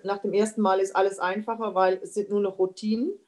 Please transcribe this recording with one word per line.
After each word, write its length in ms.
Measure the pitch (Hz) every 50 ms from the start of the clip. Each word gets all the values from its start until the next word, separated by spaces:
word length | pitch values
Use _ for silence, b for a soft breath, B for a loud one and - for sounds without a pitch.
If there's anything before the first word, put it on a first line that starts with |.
| -
nach 140 | 190 202 202
dem 160 | - 208 185
ersten 280 | 202 214 214 - -
Mal 180 | 214 196 190 190
ist 160 | 190 190 -
alles 240 | 202 190 196 196 -
einfacher, 560 | - 180 190 208 214 226 226 220 220 208 190
weil 240 | 185 190 185 185 185
es 140 | - 185 -
sind 140 | 214 202 -
nur 120 | 208 202
noch 160 | 202 196 190 -
Routinen. 540 | 185 185 185 - - 214 220 226 247 349 403 - _